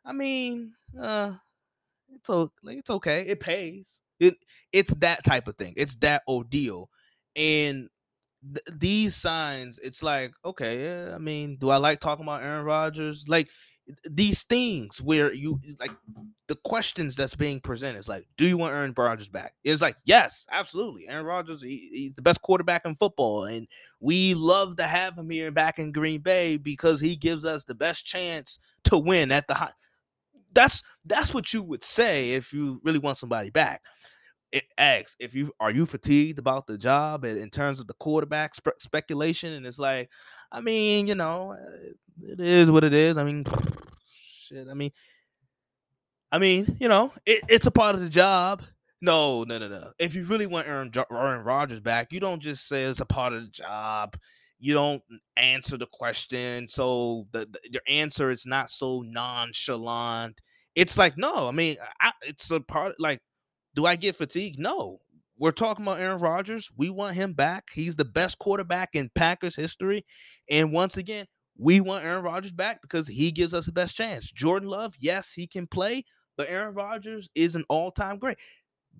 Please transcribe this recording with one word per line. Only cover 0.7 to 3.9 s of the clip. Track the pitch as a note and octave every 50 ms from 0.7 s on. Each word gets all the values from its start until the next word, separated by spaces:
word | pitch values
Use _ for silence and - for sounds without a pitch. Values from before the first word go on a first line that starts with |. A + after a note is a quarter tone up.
| A3+ _ _ - - B3+
uh, | B3 A3+ G#3+ G#3 G3+ G3+ F#3+ F3+ _ _ _ _ _ _ _ _ _ _ _ _ _ _ C4+
it's | B3+ - -
o-, | G#3 F3 E3 D3+ _ _ -
like, | G#3 A#3 C#4
it's | - -
okay. | A3+ G3 - E3 D3 E3 F#3+ F#3
It | G3+ -
pays." | - F#3 E3+ G3+ F#3+ D#3+ F3 G3 F#3+ _